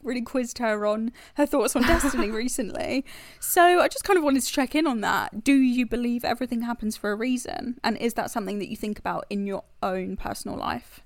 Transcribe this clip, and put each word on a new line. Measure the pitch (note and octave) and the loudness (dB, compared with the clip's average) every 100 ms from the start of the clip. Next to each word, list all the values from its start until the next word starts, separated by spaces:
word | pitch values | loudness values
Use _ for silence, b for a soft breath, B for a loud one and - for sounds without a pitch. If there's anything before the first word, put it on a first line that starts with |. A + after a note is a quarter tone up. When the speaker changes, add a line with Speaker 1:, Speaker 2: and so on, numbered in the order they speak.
Speaker 1:
really | - B3 | -6 -6
quizzed | A#3 C4 A#3+ - | -2 -4 -4 -2
her | A#3 G#3+ G#3 | -2 0 0
on | G#3+ A3+ B B - | 0 -2 B B 0
her | D4 | 2
thoughts | - G#4 | 4 2
on | C4 | 2
destiny | B3 E4+ C#4+ C4 G#3+ | 4 4 4 0 0
Speaker 2:
<laughs> | A3 | -2
Speaker 1:
recently." | B3 - A3 - - C4 - B B B | -4 -4 -4 -4 -4 -4 -4 B B B
So | - F#4 F4 F4+ | 0 6 6 6
I | D4+ | 4
just | - | 0
kind | - F#4 | 2 4
of | |
wanted | D4 C4+ | 4 2
to | - | 2
check | - B3+ D4+ | 0 0 2
in | E4 | 0
on | A#3 | 0
that. | G3 F#3 - G3+ | 0 0 -2 -2
Do | C4+ | 4
you | C#4 C4 B3 A#3+ | 6 6 2 0
believe | A#3 A#3+ A#3+ - | 0 -2 -2 -2
everything | A#3+ B3+ A#3 | -2 -2 -4
happens | A#3 A#3 G#3+ - | -4 -4 -4 -4
for | G#3 | -4
a | G#3 | -2
reason? | B3 B3+ - - - B3 | 0 0 -2 -8 -6 -4
And | - G#3+ | -2 0
is | A#3 | -2
that | A3+ - | -2 -4
something | A#3+ F#3+ G#3 | -4 -4 -4
that | F#3+ | -6
you | A3 | -6
think | G#3+ G#3 | -6 -4
about | - F3 - | -4 -4 -4
in | G3+ G3+ | -4 -4
your | F#3+ - - | -6 -10 -6
own | G3+ F#3 F#3 F#3+ | -4 -2 -4 -6
personal | - G3 - - | -6 -6 -8 -6
life? | - B3 - - | -4 -6 -8 -20